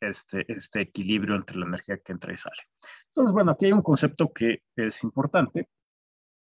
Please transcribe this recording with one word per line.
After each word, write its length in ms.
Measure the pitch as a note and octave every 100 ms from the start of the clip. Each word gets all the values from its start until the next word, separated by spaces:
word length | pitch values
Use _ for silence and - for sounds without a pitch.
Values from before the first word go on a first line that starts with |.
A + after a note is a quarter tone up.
este, 520 | G#2+ F#2+ - G2 -
este 280 | G#2 - G#2+
equilibrio 560 | F#2+ - F#2+ G#2+ G2+ G2+
entre 220 | - F#2
la 80 | F2
energía 320 | F2 - G2
que 120 | -
entra 220 | F2+ -
y 40 | F2+
sale. 260 | - - - _ - - _
Entonces, 240 | - B3
bueno, 200 | G3 F3+
aquí 140 | D3+ G3
hay 60 |
un 100 | G3+
concepto 500 | E3 C#3+ D3 - D#3+
que 300 | - A#2 A2 _
es 300 | - A2 -
importante. 640 | A2+ - D3+ F#3 C#3 E3+ - _ _ _ _ _ _ _